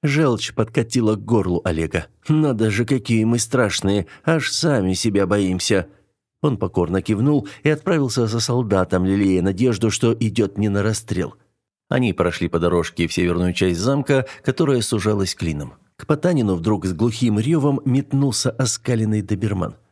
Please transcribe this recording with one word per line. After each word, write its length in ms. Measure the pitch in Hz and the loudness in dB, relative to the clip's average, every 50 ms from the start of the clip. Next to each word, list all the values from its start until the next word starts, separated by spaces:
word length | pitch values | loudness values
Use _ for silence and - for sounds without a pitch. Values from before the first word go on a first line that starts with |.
| - | 0
Желчь 500 | 151 139 147 160 143 120 107 - - - | 0 2 2 2 2 2 0 -2 -8 -2
подкатила 600 | - 113 107 - - 120 113 - 127 113 107 113 | -2 -2 0 0 -2 -2 0 0 0 2 2 2
к 100 | 104 104 | 0 0
горлу 360 | 104 117 110 95 92 90 82 - | 2 2 2 2 2 0 0 0
Олега. 420 | 95 85 78 82 78 - 90 76 - _ _ _ | -2 -2 -2 -2 -2 -2 -4 -6 -6 _ _ _
«Надо 440 | - 156 156 156 147 131 104 110 110 | 0 2 2 2 2 2 2 2 0
же, 160 | 101 104 120 | 2 0 0
какие 380 | 113 139 127 - - 117 110 110 | 0 0 -2 0 0 0 2 2
мы 140 | 113 117 120 | 2 2 0
страшные, 680 | 117 - - 123 123 104 92 - - 98 98 104 92 - - - _ | -2 -2 0 0 2 2 0 -2 -2 0 0 0 -2 -4 -10 -8 _
аж 260 | - 160 160 131 - | 0 0 0 0 -4
сами 440 | - - - 175 147 123 95 92 92 | -4 -2 0 0 2 2 2 0 -2
себя 320 | 90 - 117 101 101 98 | 0 -2 0 0 0 0
боимся». 640 | 90 101 104 101 92 92 90 - - 110 95 92 - - _ _ _ _ _ _ _ _ _ - | 2 2 0 2 0 0 -2 0 0 0 0 0 -2 -12 _ _ _ _ _ _ _ _ _ -2
Он 140 | 151 131 92 | -2 0 0
покорно 420 | - 92 - - 87 80 87 95 | -4 -2 0 0 0 0 0 -2
кивнул 480 | 90 - 113 98 117 143 151 143 - 147 - - _ | 0 -2 -2 0 2 2 2 0 -2 -4 -14 -4 _
и 80 | 147 | -2
отправился 560 | 156 147 - - - 160 143 127 110 127 120 | -2 0 0 -2 0 0 0 -2 0 0 -2
за 120 | 110 107 117 | 0 0 -2
солдатом, 680 | 113 - 123 123 123 107 101 95 92 - - 92 90 | -2 -2 -2 -2 0 0 2 0 0 2 0 0 0
лелея 340 | 95 98 101 101 98 95 92 | 2 2 2 2 2 2 2
надежду, 500 | 87 98 95 90 120 127 117 95 110 113 | 2 0 0 2 2 0 2 2 0 -2
что 220 | 101 - - 117 120 | -2 0 0 0 0
идёт 460 | 117 - 110 92 117 113 95 - - | 0 -2 -4 0 0 -2 -2 0 -2
не 100 | 104 107 | -2 0
на 140 | 98 101 98 | 0 0 0
расстрел. 540 | 107 110 - - - - 85 87 - - _ _ _ _ _ _ _ _ _ _ _ | 0 -2 -4 -6 -6 -4 -4 -4 -6 -8 _ _ _ _ _ _ _ _ _ _ _
Они 240 | - - 127 117 92 | -2 0 0 0 0
прошли 360 | - 90 87 85 - 92 85 | 0 0 0 0 -2 -4 -2
по 100 | - 82 | -2 0
дорожке 480 | 82 85 85 87 82 - - - 85 | 0 2 2 2 0 -2 -2 -2 -2
в 80 | 82 - | -2 0
северную 400 | - 90 87 85 85 90 90 87 | 0 0 0 0 0 0 0 0
часть 260 | - 98 92 87 82 | 0 0 0 0 0
замка, 460 | 95 120 139 143 135 - 147 135 127 - - - _ | 0 0 0 0 0 2 0 0 0 -2 -8 -8 _
которая 400 | - 135 - - 139 139 123 107 | -4 -2 0 2 2 2 2 0
сужалась 520 | - - 107 87 107 107 101 95 92 - | 0 -2 0 0 0 0 0 0 -4 -4
клином. 380 | - - 85 78 73 73 64 - _ _ _ _ | -4 -4 -4 -4 -4 -8 -10 -14 _ _ _ _
К 100 | _ - | _ -2
Потанину 480 | - 151 147 - 175 180 147 120 104 95 | -2 -2 0 2 0 2 2 2 2 0
вдруг 280 | 87 80 107 107 98 87 | 0 0 0 0 0 0
с 80 | 92 92 | -4 -2
глухим 460 | 78 107 120 113 113 - 120 107 104 | 0 0 -2 0 0 0 0 0 0
рёвом 420 | 110 131 165 160 135 147 139 139 - | 0 2 0 2 2 2 0 0 0
метнулся 640 | 135 123 135 139 - - 135 139 139 113 - - 127 | 0 0 0 -2 0 0 0 0 0 0 -2 -2 -4
оскаленный 720 | - - 131 117 - - _ - 127 113 110 107 107 107 101 | -2 -2 -2 -2 -2 -4 _ -2 -2 0 0 0 0 -2 -2
доберман. 540 | - 107 95 101 107 101 95 85 - - - _ _ | -2 -4 -2 -2 -2 -2 -2 -4 -4 -6 -12 _ _